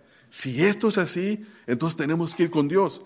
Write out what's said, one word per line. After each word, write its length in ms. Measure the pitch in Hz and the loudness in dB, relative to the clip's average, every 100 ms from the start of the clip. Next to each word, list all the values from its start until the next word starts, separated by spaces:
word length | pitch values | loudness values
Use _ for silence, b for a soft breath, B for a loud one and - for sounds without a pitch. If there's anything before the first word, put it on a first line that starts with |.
| b b b | b b b
Si 360 | - 135 123 | -2 -2 2
esto 240 | 196 202 220 | 2 4 0
es 100 | 202 | 2
así, 480 | 160 175 196 208 B B B | 0 -2 -2 -4 B B B
entonces 280 | 120 160 160 | -2 -2 -2
tenemos 380 | 147 165 165 | -2 0 -2
que 80 | - | 0
ir 80 | 170 | 0
con 160 | 160 143 | 2 2
Dios 360 | 185 175 - | 2 2 -2